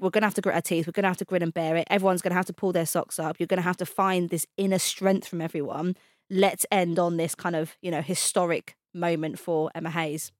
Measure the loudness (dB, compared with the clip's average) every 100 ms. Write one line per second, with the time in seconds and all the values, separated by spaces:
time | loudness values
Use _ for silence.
0 | 0 4 4 2 0 0 0 0 0 0
1 | 0 0 0 0 0 0 0 0 2 2
2 | 4 2 2 0 0 -2 0 0 0 0
3 | -2 -4 -4 -4 0 0 0 -2 -4 0
4 | 2 2 0 -2 -4 -2 0 2 0 0
5 | 2 2 0 -6 -4 -4 -6 -4 -4 -4
6 | _ _ _ 2 2 2 0 2 2 2
7 | 2 0 -2 -4 -2 -2 -4 -6 -6 -4
8 | -2 -2 0 0 0 0 -4 -18 _ -4
9 | -2 0 -2 -6 -2 0 -2 -4 -4 -4
10 | -4 -4 -8